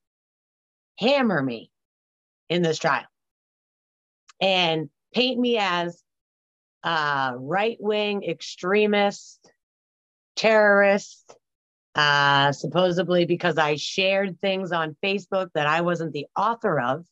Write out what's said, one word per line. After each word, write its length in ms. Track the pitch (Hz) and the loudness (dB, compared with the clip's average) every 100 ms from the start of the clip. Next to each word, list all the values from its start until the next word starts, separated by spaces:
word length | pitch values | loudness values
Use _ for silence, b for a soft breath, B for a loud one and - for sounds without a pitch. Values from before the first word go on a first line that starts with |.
| _ _ _ _ _ _ _ _ _ - | _ _ _ _ _ _ _ _ _ -4
hammer 440 | 220 285 240 170 | 0 2 2 0
me 280 | 135 117 - _ _ _ _ _ _ _ _ | -2 -6 -12 _ _ _ _ _ _ _ _
in 140 | 175 | 0
this 160 | 165 156 | 0 0
trial 280 | 160 131 - _ _ _ _ _ _ _ _ _ _ _ _ _ | 0 -2 -4 _ _ _ _ _ _ _ _ _ _ _ _ _
and 480 | 190 185 170 160 151 - _ | -2 0 0 0 -4 -12 _
paint 240 | - 254 240 | -2 -2 0
me 200 | 247 233 | 0 0
as 440 | 196 175 175 170 _ _ _ _ _ _ _ _ | 0 -2 -4 -8 _ _ _ _ _ _ _ _
a 520 | 165 165 147 139 131 123 | -4 -2 -2 0 -2 -4
right-wing 840 | 135 180 226 233 202 208 208 202 | -4 -2 -2 -4 -4 -2 -2 -4
extremist, 1300 | 170 160 - - 180 202 208 202 202 202 - - _ _ _ _ _ _ _ _ _ | -4 -8 -10 -8 -2 2 2 2 0 -2 -14 -20 _ _ _ _ _ _ _ _ _
terrorist, 1040 | - 214 220 208 202 202 202 - - _ - _ _ _ _ _ | -2 2 4 6 6 4 2 -2 -16 _ -20 _ _ _ _ _
uh, 580 | - 147 143 143 139 143 | 0 2 4 4 4 2
supposedly 760 | 139 - 170 185 175 175 180 170 | 0 -2 0 2 0 0 2 2
because 320 | 170 180 156 | 0 0 0
I 180 | 151 151 | 0 -2
shared 640 | - - 190 196 196 170 | -4 -2 0 0 -2 -4
things 320 | 196 190 185 | -4 -4 -4
on 240 | 170 156 151 | -4 -4 -6
Facebook 460 | 196 196 - 190 185 | -4 -4 -4 -4 -4
that 120 | 156 147 | -2 0
I 160 | 160 | 0
wasn't 300 | 175 165 165 | 0 -2 -4
the 140 | 147 139 | -8 -8
author 460 | - 202 233 214 151 | -4 -4 -2 -2 -2
of. 240 | 120 143 170 | -2 -4 -8